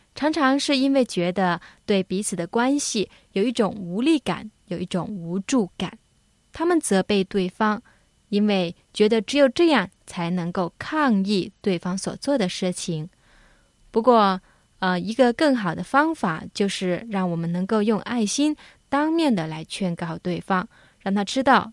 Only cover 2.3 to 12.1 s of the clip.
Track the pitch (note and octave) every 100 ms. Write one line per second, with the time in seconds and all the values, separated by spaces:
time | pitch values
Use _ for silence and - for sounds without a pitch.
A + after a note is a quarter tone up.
2.3 | F3 E3+ A3+ B3 C#4+ - A3+ F3+ - _
3.3 | F#3+ A3+ A#3+ G3 - F3+ F#3 C4+ D#4+ -
4.3 | E3 G#3+ _ - E3 F3+ F#3 - G#3 E3
5.3 | F3+ G3 C4 F#3 - F#3 - _ _ _
6.3 | _ _ - E4 E4+ - F#3+ F#3 G#3 F#3+
7.3 | G3+ F3+ - G#3+ G#3+ - _ _ _ -
8.3 | G3+ G#3 G3 E3+ - _ - G#3+ A3+ G#3+
9.3 | C#4 C#4 B3 E4+ C4+ F#3 _ - - E3+
10.3 | F3+ E3+ F#3 F3 - - D#4 C#4+ G3+ F#3+
11.3 | G#3 - - - F3 F3+ F#3 F#3